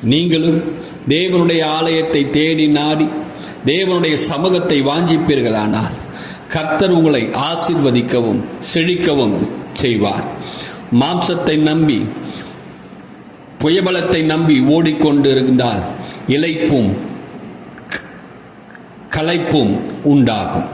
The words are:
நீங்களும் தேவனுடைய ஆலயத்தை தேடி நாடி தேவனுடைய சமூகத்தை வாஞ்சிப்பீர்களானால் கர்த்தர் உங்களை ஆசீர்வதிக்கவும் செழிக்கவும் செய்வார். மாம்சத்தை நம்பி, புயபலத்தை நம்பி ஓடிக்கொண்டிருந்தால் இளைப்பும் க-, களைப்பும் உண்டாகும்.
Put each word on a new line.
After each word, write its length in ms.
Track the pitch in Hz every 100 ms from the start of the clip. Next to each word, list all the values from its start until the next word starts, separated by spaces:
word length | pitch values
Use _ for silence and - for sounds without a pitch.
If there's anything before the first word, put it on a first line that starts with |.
நீங்களும் 580 | 113 143 175 160 160 165 - - - - -
தேவனுடைய 560 | 147 185 180 170 165
ஆலயத்தை 640 | 156 156 165 160 160 156 139
தேடி 380 | 143 156 160 151
நாடி 400 | 147 151 156 156 - - - - - 131
தேவனுடைய 480 | 160 190 175 170
சமூகத்தை 680 | 147 - 147 185 180 175 147
வாஞ்சிப்பீர்களானால் 1160 | 135 151 170 160 - 139 120 110 107 107 110 - - - - - -
கர்த்தர் 400 | 160 156 156 190
உங்களை 400 | 170 160 139 110
ஆசீர்வதிக்கவும் 1040 | - 147 165 - 156 139 120 113 123 113 101 101 - -
செழிக்கவும் 760 | 170 170 180 165 143 117 92 101 - -
செய்வார். 500 | - 131 110 101 - - - - - - - - 120
மாம்சத்தை 580 | 139 175 170 170 - 156
நம்பி, 480 | 156 156 156 113 107 - - - - - - - - - - - - - - -
புயபலத்தை 640 | 151 180 180 180 - 165
நம்பி 360 | 160 156 160 139
ஓடிக்கொண்டிருந்தால் 1200 | 131 156 160 151 151 143 139 131 127 127 120 101 87 - - - -
இளைப்பும் 680 | 135 165 160 147 139 104 98 - - - - - - - - -
க-, 120 | - - - - - - - - - - - -
களைப்பும் 720 | 160 160 175 - 151 110 92 - -
உண்டாகும். 600 | 147 143 120 107 92 90 87